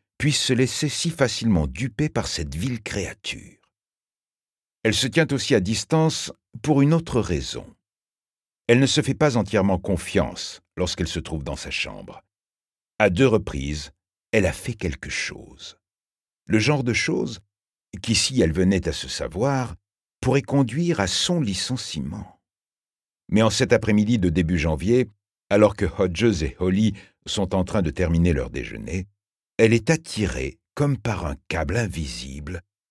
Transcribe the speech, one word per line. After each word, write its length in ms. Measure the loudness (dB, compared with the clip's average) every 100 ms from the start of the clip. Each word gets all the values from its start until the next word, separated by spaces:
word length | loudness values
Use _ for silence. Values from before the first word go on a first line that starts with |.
| _ -4
puisse 240 | 0 0
se 120 | 0
laisser 360 | 2 2 0 -4
si 200 | -2 -4
facilement 580 | 0 -2 0 2 2 2
duper 420 | -2 -6 -2 -2
par 180 | -2 -4
cette 280 | -4 -6 -6
vile 260 | -6 -6
créature. 760 | -6 -6 -6 -8 -12 -12 -14 -20 _ _ _ _ _ _ _ _ _ _ _ _
Elle 100 | -2
se 140 | 0 0
tient 200 | 0 0
aussi 240 | 0 2 2
à 40 |
distance 720 | 2 -2 0 2 2 0 -6 -12 _ -6
pour 200 | 2 4
une 120 | 4
autre 260 | 4 2 -2
raison. 560 | 0 -2 -4 -10 -14 -20 _ _ _ _ _ _ _ _ 4
Elle 120 | 6
ne 60 | 6
se 160 | 2
fait 120 | 0
pas 220 | 2 2 2
entièrement 420 | 2 2 2 0
confiance 840 | 0 -4 -2 0 0 -4 -12 -14 _ -6
lorsqu'elle 300 | -4 -2 -4
se 120 | -6
trouve 240 | -6 -8
dans 120 | -6 -10
sa 160 | -8
chambre. 500 | -8 -8 -10 -16 -18 _ _ _ _ _ _ _ 2
À 120 | 2
deux 180 | 6 4
reprises, 640 | 4 0 -6 -6 -6 -10 _ _ _ _
elle 140 | 2 2
a 80 |
fait 200 | 0 -8
quelque 360 | -6 -6 -6 -8
chose. 720 | -6 -8 -10 -18 -20 -20 -20 _ _ _ _ _ _ 0
Le 140 | 0
genre 240 | 2 0
de 100 | 0
chose 460 | -2 -2 -2 -4 -8 -18 _ _ _ _ -10
qui, 140 | -2 0
si 260 | 0 2
elle 120 | 2
venait 340 | 4 2 2 0
à 60 |
se 140 | -4 -6
savoir, 680 | -8 -8 -4 -2 -2 -4 -10 _ _ _ _
pourrait 220 | 0 0
conduire 580 | 2 2 2 0 0 0
à 80 | 0
son 340 | 0 0 0
licenciement. 1000 | 0 -2 -4 -6 -6 -8 -8 -8 -12 _ _ _ _ _ _ _ _ _ -2
Mais 120 | 2
en 80 | 2
cet 220 | 2 4
après-midi 480 | 2 4 2 4 2
de 100 | 2
début 280 | 2 2 2
janvier, 500 | 0 0 2 2 2 _ _ _ 0
alors 260 | 6 6 4
que 100 | -2
Hodges 580 | 0 -2 2 2 2
et 120 | -2 -2
Holly 340 | 0 2 2 0 -10 _ -8
sont 300 | -4 -2 0
en 80 |
train 180 | 0 0
de 100 | -2
terminer 420 | 0 0 4 4
leur 160 | 2 -2
déjeuner, 580 | -8 -10 -10 -8 -8 -8 _ _ _ _ 4
elle 160 | 4
est 160 | 4 2
attirée, 680 | 0 -2 -2 -2 -2 -6 -8 _
comme 240 | -4 -2 -2
par 280 | -2 -4 -4
un 100 | -8 -6
câble 280 | -4 -2 -2
invisible, 840 | -2 -4 -8 -8 -12 -12 -12 -12 -14 _ _